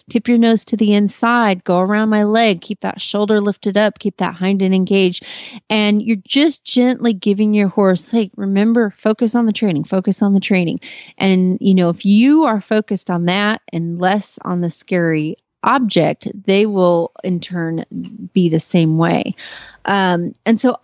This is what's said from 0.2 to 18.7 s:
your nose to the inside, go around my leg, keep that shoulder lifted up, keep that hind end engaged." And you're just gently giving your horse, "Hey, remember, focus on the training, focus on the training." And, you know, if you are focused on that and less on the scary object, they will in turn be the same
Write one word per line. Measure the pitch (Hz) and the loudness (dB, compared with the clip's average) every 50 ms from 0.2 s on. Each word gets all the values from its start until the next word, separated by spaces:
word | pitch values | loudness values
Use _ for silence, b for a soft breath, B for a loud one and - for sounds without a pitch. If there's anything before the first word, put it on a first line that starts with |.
| - 240 | 0 2
your | 240 | 2
nose | 233 233 226 226 214 - | 4 4 4 2 0 0
to | - - | -2 -2
the | 208 220 208 208 | 0 2 2 2
inside, | 208 208 196 - - - 233 240 240 233 208 190 180 - | 2 2 0 -2 -2 0 0 2 2 2 0 0 -2 -2
go | - 180 180 | 0 0 0
around | 185 190 208 214 220 | 2 0 0 0 0
my | 220 214 214 208 | 0 2 2 2
leg, | 208 214 226 233 220 190 165 | 2 2 2 2 2 0 -2
keep | - - 208 - | -4 -10 -10 -8
that | - 190 - 190 | -8 -8 -8 -8
shoulder | - - - 208 208 208 220 208 | -8 -6 -4 -2 0 0 2 0
lifted | 202 208 190 - - 208 190 | 0 -2 -4 -4 -4 -2 0
up, | 202 214 208 - - | 2 2 2 0 -2
keep | - 202 - | -6 -6 -4
that | - 185 175 170 | -4 -4 -4 -4
hind | - 185 190 202 190 | -2 -2 0 0 2
end | 190 185 190 | 2 2 2
engaged." | 185 185 - 196 196 190 180 175 B B B B B B B 254 214 - - | 2 2 2 2 2 2 2 0 B B B B B B B -20 -14 -6 -4
And | 214 214 214 208 208 208 | -2 0 2 2 0 0
you're | 202 226 226 190 - | 0 -2 -4 -4 -4
just | - - 269 294 330 269 - - | -2 0 2 2 2 0 -4 -8
gently | - - 247 247 247 254 - - 240 220 | -4 0 2 2 2 0 0 -2 -2 -2
giving | 185 - 214 196 196 214 214 208 | -2 -2 -2 0 0 0 2 2
your | 208 202 185 | 2 0 0
horse, | - 226 202 190 185 175 - - | 2 2 2 2 2 0 -2 -2
"Hey, | - 233 214 185 - | -2 -2 -2 -4 -6
remember, | - 202 196 196 196 208 226 226 240 226 202 | -6 -4 -2 0 2 2 2 2 2 0 -2
focus | - _ - 214 220 - 247 220 - | -4 _ -2 -2 0 0 -2 0 0
on | 240 233 | 0 0
the | 220 208 | 0 0
training, | - 233 202 165 143 160 | 0 -2 -2 0 -2 -2
focus | - 190 190 180 208 190 - | -2 -2 -2 0 -2 -2 0
on | 208 202 196 | 0 0 2
the | 196 | 0
training." | - - 208 185 175 160 - B B B B B B B B | 0 0 0 0 0 -2 -4 B B B B B B B B
And, | - - 190 190 185 185 185 185 - | -2 0 2 2 2 2 0 0 0
you | - 196 190 | 2 2 4
know, | 185 180 170 | 4 4 2
if | 170 - - | 0 0 0
you | 196 202 214 240 277 302 320 320 | 2 4 4 4 4 4 4 2
are | 254 220 202 | 0 -2 -2
focused | - - 220 214 214 - 202 180 - - | -2 -2 -2 -2 -2 -2 -6 -6 -4 -4
on | 185 170 170 | -4 -2 0
that | 175 180 202 208 208 220 - _ - - | 0 0 0 0 -2 -2 -4 _ -8 -8
and | 165 165 170 170 175 | -6 -6 -6 -4 -2
less | 180 185 202 214 196 - - - - | 0 0 0 -2 -4 -8 -14 -12 -8
on | - 180 180 | -6 -4 -4
the | 175 170 | -4 -4
scary | - - _ - 196 180 170 165 160 156 151 156 190 - _ _ _ _ - | -6 -10 _ -4 -2 0 0 0 0 -2 -2 -4 -8 -12 _ _ _ _ -2
object, | - 247 277 254 202 - 180 156 151 147 - - - - 202 - | 0 0 0 0 0 0 2 2 0 -2 -4 -8 -12 -12 -6 -2
they | - 190 202 214 | 0 0 2 2
will | 214 202 190 180 175 175 170 170 - _ - - | 0 0 2 2 2 2 2 0 -4 _ -8 -6
in | 185 180 170 | -6 -4 -6
turn | - - 180 175 165 165 165 165 - - - 180 175 185 - - 185 180 | -6 -8 -8 -6 -6 -6 -6 -6 -8 -10 -12 -12 -12 -14 -14 -16 -12 -4
be | - 190 175 | 0 2 2
the | 165 160 160 | 2 2 -2
same | - - | -2 0